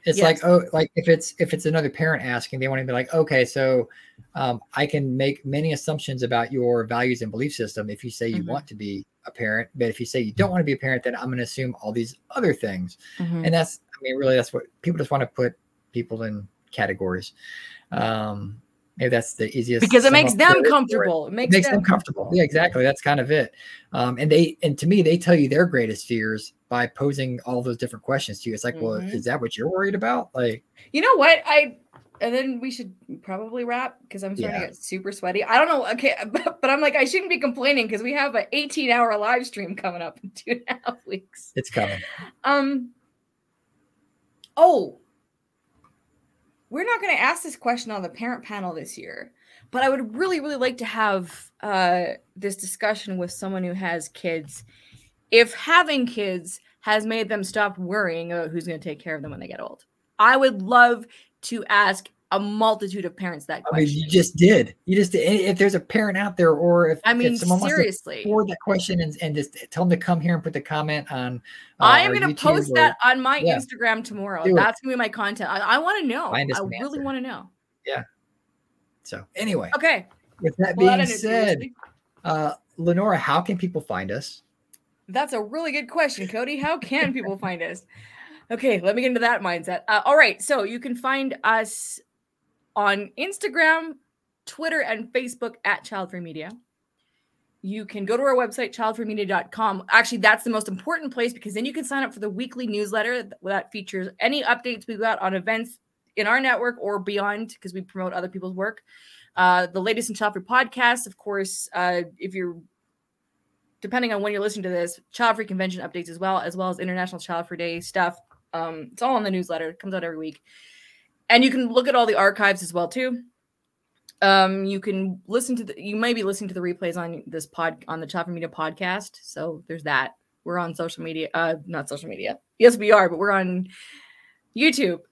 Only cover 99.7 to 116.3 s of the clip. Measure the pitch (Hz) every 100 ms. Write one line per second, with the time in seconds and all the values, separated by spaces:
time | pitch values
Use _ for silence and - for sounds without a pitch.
99.7 | 196 - 196 - 233 214 220 - 220 208
100.7 | 190 - 330 302 262 233 240 208 196 254
101.7 | 285 254 277 269 262 208 190 247 254 247
102.7 | 208 208 220 220 247 202 - 185 196 -
103.7 | 214 190 190 185 - 233 285 247 240 247
104.7 | 226 - 214 226 220 190 190 185 226 233
105.7 | - _ _ _ - 208 247 262 233 240
106.7 | 240 196 202 190 202 202 208 226 - 190
107.7 | 180 185 190 185 180 180 185 185 185 196
108.7 | 220 _ - - - _ - 185 180 180
109.7 | 180 190 226 233 202 214 208 185 247 262
110.7 | 247 240 247 226 - - 196 190 - -
111.7 | 180 180 175 170 _ 196 185 180 170 160
112.7 | _ _ _ _ _ _ _ _ _ _
113.7 | _ - 247 240 208 208 208 208 208 185
114.7 | 180 175 175 _ - 240 220 214 190 190
115.7 | 185 180 180 165 170 190